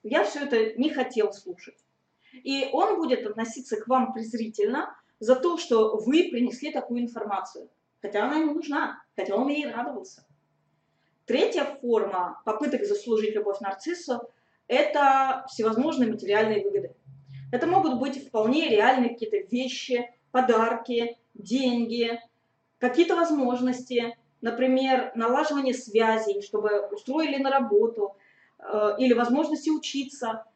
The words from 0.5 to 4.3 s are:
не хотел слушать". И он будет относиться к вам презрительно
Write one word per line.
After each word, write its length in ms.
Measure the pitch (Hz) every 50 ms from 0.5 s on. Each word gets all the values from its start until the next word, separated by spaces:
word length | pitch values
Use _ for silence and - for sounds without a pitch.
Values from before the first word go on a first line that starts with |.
| 247 220 214 220 - 233
не 100 | 269 311
хотел 420 | - 269 240 - - 226 202 196 -
слушать". 440 | - - 185 170 - - - _ _ _ _ _ _ _ _ _ _ _ _ -
И 340 | 254 _ 262 277 277 254 269 -
он 240 | 311 392 415 381
будет 300 | 330 320 247 254 - -
относиться 520 | 208 214 220 233 226 - 262 - - 226 208
к 80 | -
вам 240 | 240 262 254 233 -
презрительно 840 | - 226 226 -